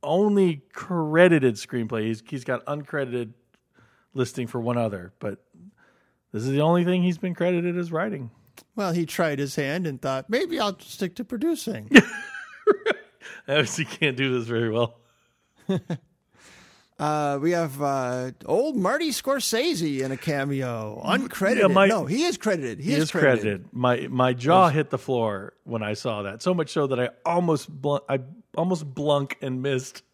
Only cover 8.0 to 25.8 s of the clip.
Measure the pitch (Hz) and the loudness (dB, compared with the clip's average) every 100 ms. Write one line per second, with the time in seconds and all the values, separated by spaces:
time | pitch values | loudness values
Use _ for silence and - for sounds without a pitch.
8 | 202 175 120 _ _ - _ - 196 170 | -4 -6 -10 _ _ -20 _ -6 -2 -2
9 | 160 - 165 143 143 147 139 165 170 131 | -2 0 -2 0 -4 -2 -2 -2 -4 -4
10 | 143 131 135 262 339 330 208 185 - - | -4 -4 -2 -2 -2 -2 -4 -4 -14 -8
11 | 185 - 240 233 311 320 - 185 107 269 | -8 -6 -8 -2 -2 -2 -4 -8 8 8
12 | - 831 - 807 - - - 392 440 - | 8 -6 -12 -16 -18 -4 0 0 0 -4
13 | - _ - - - 147 135 - 156 - | -6 _ -20 -18 0 2 2 -2 -6 0
14 | 151 123 135 127 113 117 117 110 117 - | 0 2 0 0 0 0 0 2 0 -2
15 | _ _ _ _ _ _ - 190 - 165 | _ _ _ _ _ _ -4 -4 -2 -10
16 | _ _ _ _ - - - _ _ _ | _ _ _ _ -20 -20 -20 _ _ _
17 | 147 151 147 139 156 175 160 139 143 139 | -2 0 -2 0 0 0 -2 -2 -2 0
18 | 127 127 127 - - 180 294 254 185 277 | -2 -4 -6 -10 -2 0 0 0 0 0
19 | 330 233 - 277 - 220 311 240 165 139 | -2 -4 -2 -2 0 0 0 0 -2 -2
20 | 131 131 - 143 139 139 127 117 107 107 | -4 -4 -2 -2 -2 -2 -4 -6 -8 -8
21 | - 190 127 - 190 226 196 185 196 214 | -2 0 -2 -2 0 4 4 6 6 4
22 | 143 220 339 285 220 180 131 110 156 143 | 0 0 0 -2 -2 -2 -4 -6 -2 0
23 | 156 175 147 120 107 98 - - 123 123 | 0 4 4 4 0 -4 -8 -2 0 0
24 | 65 123 127 123 123 180 180 147 147 131 | -2 0 2 2 4 6 6 4 -2 -4
25 | - 127 110 101 98 _ - 117 | -2 0 0 -4 -10 _ -8 -6